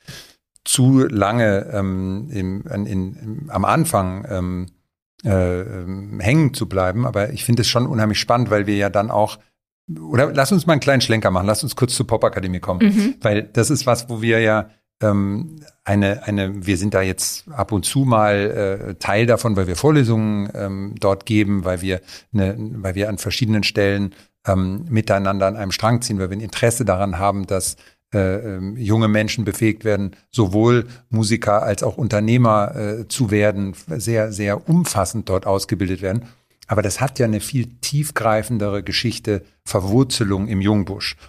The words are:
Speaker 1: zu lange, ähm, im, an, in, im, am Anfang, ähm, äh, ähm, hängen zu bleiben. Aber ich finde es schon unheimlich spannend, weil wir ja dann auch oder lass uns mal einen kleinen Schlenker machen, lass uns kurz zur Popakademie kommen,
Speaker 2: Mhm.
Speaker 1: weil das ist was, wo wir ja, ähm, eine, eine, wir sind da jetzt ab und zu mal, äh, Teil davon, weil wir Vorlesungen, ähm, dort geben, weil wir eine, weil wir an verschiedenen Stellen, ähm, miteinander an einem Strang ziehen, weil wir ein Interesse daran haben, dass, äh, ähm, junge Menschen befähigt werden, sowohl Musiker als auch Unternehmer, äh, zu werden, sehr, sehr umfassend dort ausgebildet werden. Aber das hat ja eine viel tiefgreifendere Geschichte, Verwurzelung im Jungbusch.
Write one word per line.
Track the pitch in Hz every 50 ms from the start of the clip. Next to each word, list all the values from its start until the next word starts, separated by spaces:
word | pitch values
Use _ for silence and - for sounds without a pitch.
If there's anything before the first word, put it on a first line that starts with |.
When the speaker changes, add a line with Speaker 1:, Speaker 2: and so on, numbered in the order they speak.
| _ - - - - - _ _ _ _ _ _ -
Speaker 1:
zu | - - - 123 131 135 131 131
lange, | - 113 101 98 101 113 120 113 107 98 98 - - -
ähm, | 101 98 95 95 95 95 95 95 101 127 151 131
im, | 101 92 92 95 98 - -
an, | - 101 104
in, | - 101 95 92 95 -
im, | - 113 110 110 - 147 -
am | 104 95 98
Anfang, | 101 110 156 156 - - 101 95 92 92 98 - -
ähm, | 101 92 90 90 90 90 90 90 _ _ _ _ _ _ _ _ _ _ -
äh, | 120 98 92 90 90 90 90
ähm, | 92 - - 92 87 90 95 98 101 101 107 101
hängen | 90 104 139 160 156 127 -
zu | - 113 82
bleiben. | 95 95 92 92 92 117 123
Aber | 123 104 101 101 107
ich | - 98 -
finde | - 117 113 110
es | -
schon | - 120 123
unheimlich | - 143 110 110 107 101 -
spannend, | - - 120 123 120 98
weil | 107 104 98
wir | 104 104
ja | 101 101 98
dann | 95 101 104 110
auch | - 104 107 - - - _ _ _ _ _ _ _ _ _ -
oder | 165 156 - 156 135 120 143 165 165
lass | 139 135 - 202
uns | 175 -
mal | 170 156
einen | 131
kleinen | - 139 139 127 -
Schlenker | - 113 110 - 98
machen, | 92 90 95
lass | 104 107 - -
uns | 123 -
kurz | - 127 123 -
zur | - 117
Popakademie | - 110 107 - 110 - 95 95 92 90 87
kommen, | - - 90 90 226
Speaker 2:
Mhm. | 202 190 220 202 254 262 -
Speaker 1:
weil | - 107 104 104 107
das | - - 120 117 117
ist | 147 - -
was, | 123 117 117 - -
wo | 117 110 113
wir | 117 113 113
ja, | 113 107 107 107 101 - _ _ _ _ _ - 110
ähm, | 107 101 101 98 98 101 107 175 156 156 - - - _ _ -
eine, | - 101 101 101 98 101 101 -
eine, | 107 104 98 95 95 101 101 87
wir | 104 98 85
sind | 98 107 98
da | 95 95
jetzt | 95 92 - - - - - - -
ab | 151 - 95 - 107
und | 95 85
zu | - - 135
mal, | 135 127 117 110 107 104 101 101 101 104 - - 101 95 98 104 110 101
äh, | 92
Teil | - - - 98 107 117
davon, | 117 117 101 - 117 101
weil | 95 95
wir | 87 90
Vorlesungen, | - - 151 156 147 127 110 117 110 110 107 104 104 101 101 -
ähm, | - 101 98 95 98 98 101 110 104
dort | - 98 98 95 -
geben, | - 110 107 107 101 101 98 87
weil | 92 92 87 92
wir | 95 92 90 - - - - - _ -
eine, | 104 95 95 101 117 107 110 110 110 95
weil | 95 90
wir | 98 101 107
an | 104 -
verschiedenen | - 98 - - 123 107 107 107 95
Stellen, | - - 107 101 98 101 101 101 95 - - - _ _ _ -
ähm, | - 95 95 92 92 95 113 170 170
miteinander | 117 110 110 - 101 98 98 95 101 98 98
an | 95 104
einem | 113 101 95 -
Strang | - - 110 120 113
ziehen, | 123 - 107 95
weil | 95 90
wir | 98
ein | 104
Interesse | 110 98 - - 120 117 - - 120
daran | 98 92 92 101 98 85 87
haben, | 98 101 98 101 95
dass, | - 98 92 - - - - _ _ _ _ _ _ -
äh, | 104 95 95 95 104 120 107 95
ähm, | 92 95 98 107
junge | 127 117 98 110 110 113 107
Menschen | 104 107 110 107 - - 107
befähigt | 104 - - 117 110 104 - -
werden, | 110 104 101 101 92 - - _ _
sowohl | - 120 107 90 92 107 110 117 123 120 110 - - - _ -
Musiker | 117 110 110 107 113 - - 107 101 107 -
als | - 101 - -
auch | 113 - -
Unternehmer, | 120 101 - 104 107 110 120 127 123 113 107 104 101 - -
äh, | - 107 104 107 117 107 -
zu | - - 127 95
werden, | 104 104 104 107 95 101 98 98 87 - - -
sehr, | - - 90 113 117 110 107 110 101
sehr | 98 104 101 101 - - -
umfassend | 160 175 165 - - 104 95 - - 110 92 -
dort | 95 95 -
ausgebildet | 104 98 98 - - 110 90 98 90 95 87
werden. | 98 92 98 123 123 - - _ _ _ _ _ _
Aber | - 107 104
das | 101 101 - -
hat | 131 143 - -
ja | 123
eine | 117 107 101
viel | - - - 127 110 - - -
tiefgreifendere | - - 143 147 147 - - - 110 113 107 110 104 - 123 107 104 101 98 101 95
Geschichte, | - 92 - - 117 107 - - 110 104 92 - _ _ _ -
Verwurzelung | - - 101 92 98 104 127 135 127 - - 110 98 98 95 101 117
im | 107 95 98
Jungbusch. | 104 110 104 90 87 98 101 - - - - -